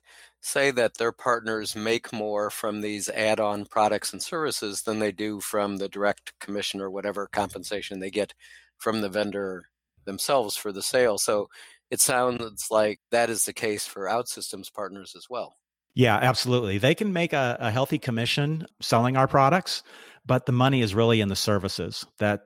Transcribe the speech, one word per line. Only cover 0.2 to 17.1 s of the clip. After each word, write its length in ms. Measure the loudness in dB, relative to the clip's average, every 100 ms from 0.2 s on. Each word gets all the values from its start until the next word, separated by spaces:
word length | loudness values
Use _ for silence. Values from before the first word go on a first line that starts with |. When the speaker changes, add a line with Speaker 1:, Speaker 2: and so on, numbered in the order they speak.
| -20 _
Speaker 1:
say 320 | -4 2 2
that 260 | 4 2 2
their 140 | -2
partners 640 | 0 0 0 0 -4 -4 -4
make 380 | 0 0 -2
more 360 | -6 -4 -2 -2
from 300 | -2 -4 -4
these 300 | -4 -4 -6
add-on 560 | 0 2 2 2 -2 -4
products 480 | 2 2 2 -4
and 100 | -8
services 600 | -8 -4 -4 -2 -4 -6
than 160 | -4 0
they 120 | -2
do 300 | -2 -6 -4
from 340 | -4 -2 -2 -2
the 140 | -6
direct 420 | -2 -2 -2 -8 _
commission 400 | -10 -6 -4 -6
or 100 | -6
whatever 380 | -6 -6 -6 -6
compensation 720 | -4 -4 -6 -8 -8 -8 -10
they 100 | -6
get 240 | -4 -4 -6 -20 -20 _ _
from 240 | -4 -2
the 80 | -2
vendor 560 | -2 -2 -2 -6 -8 -14 _ _ _ -12
themselves 500 | -8 0 2 2 -4
for 160 | -6
the 100 | -6
sale. 360 | -2 2 4 2
So 320 | 0 0 -2 -10 -20 -20 _
it 80 | 0
sounds 680 | 2 4 2 0 -6 -10 0
like 300 | 4 4 2 _
that 180 | 2 2
is 140 | 2
the 80 | -2
case 340 | -2 -2 -2 -4
for 200 | -6 -2
OutSystems 680 | -2 -4 -8 -10 -12 -14
partners 420 | -10 -10 -12 -18 -20
as 80 | -10
well. 280 | -8 -10 _ _ _ _ 2
Speaker 2:
Yeah, 200 | 4 6
absolutely. 600 | 2 0 0 0 0 2
They 180 | 2 2
can 160 | 0